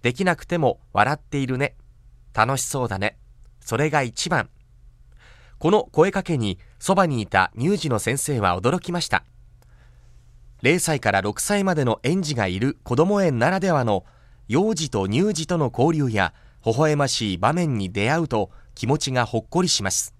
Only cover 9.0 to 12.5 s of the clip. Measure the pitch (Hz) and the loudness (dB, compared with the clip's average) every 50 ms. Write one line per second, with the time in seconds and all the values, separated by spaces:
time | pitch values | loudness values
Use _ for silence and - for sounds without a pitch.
9 | - - - 92 - - - - - - - - _ - - - - - - - | -2 -2 -2 -4 -4 -6 -20 -20 -20 -20 -20 -20 _ -20 -20 -20 -20 -20 -20 -20
10 | - - - - - - - - - - - - - 123 165 180 - - 156 131 | -20 -20 -20 -20 -20 -20 -20 -20 -20 -20 -18 -2 0 2 2 2 2 0 -2 0
11 | - 110 98 98 98 104 107 - - - 208 202 196 190 175 151 135 120 110 - | 0 0 0 2 0 0 -4 -4 -2 0 0 0 2 0 0 0 2 0 0 0
12 | - 123 170 196 180 147 147 120 104 95 | 0 -2 0 0 -2 -2 -2 -2 0 0